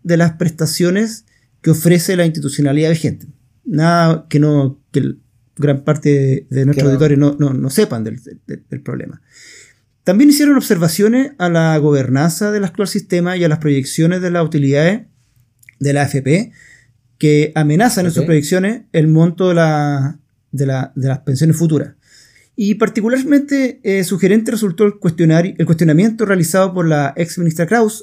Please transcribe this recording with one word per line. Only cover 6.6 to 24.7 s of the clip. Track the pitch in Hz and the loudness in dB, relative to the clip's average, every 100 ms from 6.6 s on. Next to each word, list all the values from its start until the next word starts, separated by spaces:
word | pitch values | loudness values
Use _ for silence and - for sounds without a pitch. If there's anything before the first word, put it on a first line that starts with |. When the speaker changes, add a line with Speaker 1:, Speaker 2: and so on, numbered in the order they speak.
Speaker 1:
nuestro | 135 143 139 | 0 2 2
Speaker 2:
Claro. | 135 | 2
Speaker 1:
auditorio | 151 139 | 2 2
no, | 143 143 | 2 0
no, | 143 | -2
no | 131 135 | -2 -2
sepan | - 208 117 | 0 -2 -2
del, | 110 113 - - - | -8 -10 -16 -20 -16
del, | 139 _ | -16 _
del | 131 | -14
problema. | - 67 - - _ - - - - _ _ _ | -10 -12 -12 -18 _ -20 -20 -20 -20 _ _ _
También | - 196 294 | 0 4 4
hicieron | 285 294 269 | 4 4 2
observaciones | - 190 165 - 208 247 269 - | 2 0 0 2 2 2 -2 -4
a | 180 | -2
la | 165 160 156 | 2 2 2
gobernanza | 147 143 127 131 165 160 208 | 2 2 0 0 0 0 -2
del | 208 | -2
actual | 196 - 196 | -4 -4 -4
sistema | 208 - 175 175 185 | -4 -4 -2 -2 -2
y | |
a | 170 | 0
las | 151 | 0
proyecciones | 151 139 135 - 160 180 | 0 -2 -2 -2 0 0
de | 180 | -2
las | 175 | -2
utilidades | 160 160 139 139 160 220 - _ _ _ _ _ _ _ | -2 -2 0 2 0 -2 -8 _ _ _ _ _ _ _
de | 139 | -2
la | 143 | 0
A | 139 | -2
F | 139 | -2
P, | 131 175 240 - - _ _ _ _ _ | 0 0 -2 -12 -20 _ _ _ _ _
que | 151 147 151 | 2 2 0
amenazan | 156 147 156 240 202 180 | 0 0 2 2 0 -2
en | |
sus | 165 | -2
Speaker 2:
Ok. | 156 | 0
Speaker 1:
proyecciones | 156 147 185 196 247 - | 0 0 -2 -2 -4 -4
el | 165 156 | 0 2
monto | 156 170 165 185 | 4 2 2 0
de | 170 | 2
la, | 160 151 147 143 135 - _ _ _ | 2 0 -2 -2 -4 -6 _ _ _
de | 135 139 | -4 -2
la, | 131 127 - | -4 -6 -4
de | 135 | -4
las | 131 | -4
pensiones | - 131 160 156 | -4 0 2 2
futuras. | 165 151 - - _ _ _ _ _ - | 0 -2 -4 -12 _ _ _ _ _ -6
Y | 202 208 | -4 -2
particularmente, | 220 - 214 262 262 285 285 277 254 - | -2 -2 -2 -2 0 0 0 -2 -2 -4
eh, | - 196 | -4 -2
sugerente | 180 190 190 214 220 | -2 0 2 2 0
resultó | 226 208 | -2 -4